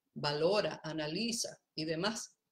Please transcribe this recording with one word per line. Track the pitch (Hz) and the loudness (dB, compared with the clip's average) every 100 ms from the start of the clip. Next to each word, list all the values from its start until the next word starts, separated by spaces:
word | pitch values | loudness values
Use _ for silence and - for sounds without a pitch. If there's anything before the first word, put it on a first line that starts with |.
| _ | _
valora, | 147 147 147 165 208 156 147 | -4 0 4 4 4 2 -2
analiza | 156 156 151 175 233 226 - - _ | -6 -4 -2 -2 -2 -2 -4 -8 _
y | - 160 | -6 -2
demás | 160 202 226 - _ _ | 0 0 -2 -8 _ _